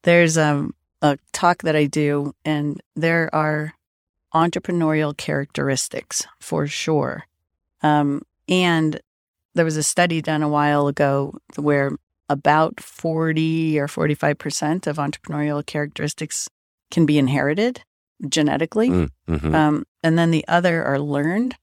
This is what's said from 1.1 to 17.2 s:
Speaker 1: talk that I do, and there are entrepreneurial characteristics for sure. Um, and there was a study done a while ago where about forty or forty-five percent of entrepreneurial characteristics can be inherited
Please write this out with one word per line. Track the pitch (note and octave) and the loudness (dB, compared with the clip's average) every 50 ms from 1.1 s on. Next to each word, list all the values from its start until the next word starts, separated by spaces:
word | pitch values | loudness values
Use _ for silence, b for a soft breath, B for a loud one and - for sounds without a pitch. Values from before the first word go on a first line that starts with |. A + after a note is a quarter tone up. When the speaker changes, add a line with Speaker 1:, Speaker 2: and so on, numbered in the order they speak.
| C#3 - _ _ | 0 0 _ _
Speaker 1:
talk | - - - F3 F3 _ | -6 0 2 2 2 _
that | - E3 D3+ | 0 0 2
I | D3+ D3+ | 2 2
do, | C#3+ - D3+ D3+ C#3+ C#3+ C#3+ C#3+ C#3+ - _ _ | 2 0 0 0 0 0 -2 -4 -6 -10 _ _
and | D3+ D3+ D3 D3 D3 C#3+ - _ _ _ | -4 -2 -2 -2 -4 -6 -8 _ _ _
there | D#3 D#3 E3 E3 E3+ E3 - - | -2 0 2 2 2 0 0 0
are | D#3 D3+ D3+ D3+ D3+ D3+ D#3 - _ _ _ _ _ _ _ _ _ _ _ - | 0 0 0 -2 -4 -6 -8 -12 _ _ _ _ _ _ _ _ _ _ _ 2
entrepreneurial | D#3+ E3 F3 - F3+ - - F3+ E3+ D#3+ D#3 D#3 D3+ D3+ D3 D3 | 2 2 2 0 -4 -4 -2 -2 0 0 2 2 0 0 -2 -4
characteristics | - - - D3 C#3+ C#3+ - _ D3+ C#3+ C#3 C3+ C3 - - - - - _ - - - - _ _ | -6 -6 -4 -4 -4 -4 -6 _ -4 -2 0 0 -2 -4 -6 -8 -10 -10 _ -8 -8 -8 -8 _ _
for | - - E3 D#3 D3+ | -10 -6 -4 -4 -2
sure. | D3 - - - - D#3+ D3 C3+ C3 - - - _ _ _ _ _ _ _ _ _ _ _ | -4 -4 -6 -2 0 0 0 0 -2 -6 -10 -14 _ _ _ _ _ _ _ _ _ _ _
Um, | - D3+ D3+ D3 D3 C#3+ C#3+ - - _ _ _ _ - | 0 2 2 4 2 0 -2 -4 -8 _ _ _ _ 0
and | F3+ F#3 F3+ F3 E3+ D#3+ D#3+ D#3 D#3 - _ _ _ _ _ _ _ _ _ _ _ | 0 2 2 2 2 2 0 -2 -4 -6 _ _ _ _ _ _ _ _ _ _ _
there | E3+ E3 | 0 0
was | D#3+ D#3 D#3 | 0 0 -2
a | |
study | D3 - - - F3 F3 E3 D#3+ | -4 -2 2 2 2 2 0 -2
done | D3 - D#3 D3+ | -2 -2 -2 0
a | D3+ D3 | 0 0
while | D3 D3 D3 D3 D3 D3 C#3+ C#3+ | 2 2 2 4 4 2 2 0
ago | D3 - D3 C#3 C#3 C#3 C#3 C#3+ - - _ _ - | 2 2 2 2 2 0 -2 -4 -8 -14 _ _ -10
where | - D3 D3 D3 C#3 C#3 C#3 C#3+ - _ _ _ _ _ _ | -2 0 2 2 2 2 0 -4 -8 _ _ _ _ _ _
about | C#3+ C#3 - D3 D3 D#3 D#3+ D#3+ - - | -4 0 2 2 4 4 2 2 -2 -10
forty | - - - - - E3 D#3+ D#3+ D#3+ D#3+ D#3+ D#3 D#3+ D#3+ D#3+ E3 D#3+ D#3+ D3+ D3+ | -18 -20 -20 -8 -6 -4 -2 0 0 0 0 0 0 0 0 0 0 0 0 0
or | C#3 D3 | -2 -2
forty-five | - - D#3 D3+ D3 - - D3 D3 - | -2 -2 0 0 0 -2 -2 -4 -4 -4
percent | - D3 - - - D3+ D#3+ F#3 - | -6 -8 -6 -4 -2 -2 -4 -2 -4
of | D#3 D3 D#3 | -6 -4 -2
entrepreneurial | C#3+ C#3+ - - - - D#3 D3 D3 D3 D3 D3 D3 | -4 -4 -6 -8 -12 -8 -6 -4 -4 -2 -4 -4 -6
characteristics | - - D3+ D3 D3 _ - D3+ D3 - - D#3+ - - - - - _ _ _ _ _ _ _ _ | -6 -6 -6 -6 -6 _ -6 -6 -6 -6 -8 -10 -8 -8 -10 -10 -10 _ _ _ _ _ _ _ _
can | - E3+ E3 | 0 2 2
be | C#3+ D3+ | 4 4
inherited | D3 | 2